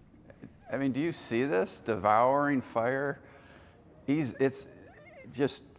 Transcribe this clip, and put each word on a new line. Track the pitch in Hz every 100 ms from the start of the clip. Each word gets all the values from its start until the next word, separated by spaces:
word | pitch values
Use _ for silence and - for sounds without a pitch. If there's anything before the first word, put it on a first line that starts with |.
| - - - - - - -
I | 131
mean, | 139
do | 127
you | 165
see | - - 117
this? | 139 180 196 -
Devouring | - 104 101 107 127 143 143 139
fire? | - 117 117 135 139 135 - - - - - - - - -
He's, | 151 135 -
it's | 135 - - - - - - 587 523
just | - 196 - -